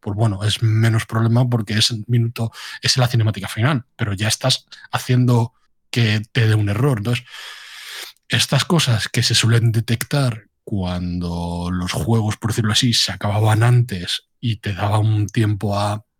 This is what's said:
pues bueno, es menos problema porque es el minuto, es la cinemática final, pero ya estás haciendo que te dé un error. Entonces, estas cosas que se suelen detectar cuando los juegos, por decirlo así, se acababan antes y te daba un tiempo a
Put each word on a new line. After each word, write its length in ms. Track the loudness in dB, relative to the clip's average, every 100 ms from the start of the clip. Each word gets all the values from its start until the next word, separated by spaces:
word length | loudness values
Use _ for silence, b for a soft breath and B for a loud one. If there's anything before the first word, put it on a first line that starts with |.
pues 160 | -6 0
bueno, 260 | 0 0
es 180 | -2 0
menos 420 | 2 4 2 2 -2
problema 420 | 0 2 2 2
porque 260 | 0 -2
es 160 | 0 0
el 140 | -2 -2
minuto, 420 | 0 0 -2 -6 B B B
es 140 | -2 0
la 100 | 2
cinemática 420 | 2 0 -2 -8
final, 360 | -2 0 0 -4 _
pero 180 | -6
ya 140 | -2 -2
estás 380 | -2 0 -2 _ B B
haciendo 640 | -6 0 2 4 4 2 _ _ _ _
que 320 | 0 2 0 -2
te 160 | 0 2
dé 60 |
un 140 | 2 2
error. 280 | 0 0 0
Entonces, 260 | -2 -4 -4 B B B B B B B B B _
estas 360 | -2 2 0
cosas 440 | 2 2 2 0 0
que 140 | -2
se 120 | 2
suelen 380 | 2 4 4 4
detectar 720 | 0 0 -2 0 0 0 -2 _ _
cuando 1040 | -8 -4 -2 -2 -4 -4 -4 -6 -6 -6 -4
los 200 | -4 -4
juegos, 440 | -4 0 0 0 -4
por 140 | -4
decirlo 220 | -2 0
así, 200 | 2 2
se 200 | 0 -2
acababan 500 | -4 -2 0 2 4
antes 600 | 4 4 2 -2 -6 -8 _ _
y 160 | -6 -4
te 180 | -6
daba 240 | -4 0 2
un 280 | 2 0 0
tiempo 520 | 0 0 0 -2 -2
a 260 | -2 -4 _